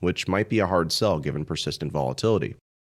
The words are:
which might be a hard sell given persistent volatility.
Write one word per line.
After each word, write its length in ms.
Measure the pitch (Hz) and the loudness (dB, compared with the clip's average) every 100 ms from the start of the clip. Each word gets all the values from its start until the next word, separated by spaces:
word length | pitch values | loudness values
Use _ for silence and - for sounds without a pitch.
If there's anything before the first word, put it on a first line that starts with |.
which 260 | 87 90 - | -2 -2 0
might 220 | 95 110 | 0 2
be 100 | 110 | 2
a 80 | 92 | 4
hard 240 | 92 82 | 2 2
sell 260 | - 110 80 | 2 2 2
given 280 | 71 71 76 | 0 -4 -4
persistent 460 | 80 - 71 76 | -4 -4 -4 -4
volatility. 640 | 78 64 65 110 107 - - _ _ _ | -2 -2 0 2 2 0 -8 _ _ _